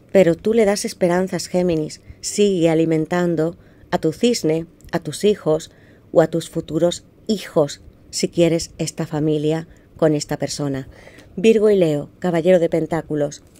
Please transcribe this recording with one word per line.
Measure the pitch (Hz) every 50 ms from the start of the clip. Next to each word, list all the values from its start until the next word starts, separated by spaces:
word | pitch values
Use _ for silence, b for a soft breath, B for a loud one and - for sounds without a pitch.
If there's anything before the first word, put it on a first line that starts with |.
| b _
pero | - 196 180 170 165
tú | 165 - 214 226
le | 233 220
das | 196 208 202 -
esperanzas, | 220 - - 196 170 170 180 190 185 185 165 -
Géminis. | - - 180 180 180 165 156 156 151 - b b b b b
Sigue | - - - - 208 202 190 175 160 165
alimentando | 160 160 165 160 160 156 156 - 175 175 175 175 170 156 156 165 185 b b b b b b b
a | - 175
tu | - 160
cisne, | 156 - - 240 233 - - 156 156 160 165 - - - - -
a | - 170
tus | - 156 143 - -
hijos | 208 208 202 - 156 156 160 - b b b b b b b b b
o | - 175
a | 160
tus | 160 170 165 165 -
futuros | - 165 160 - 147 160 165 175 170 - - _ _ _ _
hijos, | - 226 185 - - - 170 147 143 - - - - - - - -
si | - - -
quieres | 180 - 175 170 165 160 165 - - -
esta | - 160 147 - - 160
familia | - 160 147 151 156 151 156 147 151 156 160 165 b b b b b -
con | - 165 160 156
esta | 147 - - 147
persona. | - 143 139 - - 143 143 135 131 135 B B B B B B B B B -
Virgo | - 180 226 220 220 208 220
y | 208
Leo, | 196 175 160 147 143 143 - - -
caballero | - 180 170 170 151 180 185 175
de | 165 165
pentáculos. | - 165 160 156 170 160 147 - 151 147 143 147 147 - - _ _